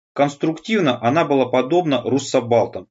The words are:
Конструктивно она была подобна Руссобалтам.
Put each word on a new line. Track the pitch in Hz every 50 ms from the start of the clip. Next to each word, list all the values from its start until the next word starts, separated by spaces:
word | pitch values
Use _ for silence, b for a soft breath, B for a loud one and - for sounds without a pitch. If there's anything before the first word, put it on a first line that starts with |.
| _ _ -
Конструктивно | 135 143 143 139 - - 160 160 - - - 220 208 165 131 120 120 -
она | 120 143 170 160
была | 143 139 135 123
подобна | 117 - 131 127 135 165 175 170 151 135 120 113
Руссобалтам. | 110 123 139 - - - 131 117 113 120 113 98 - - 95 92 _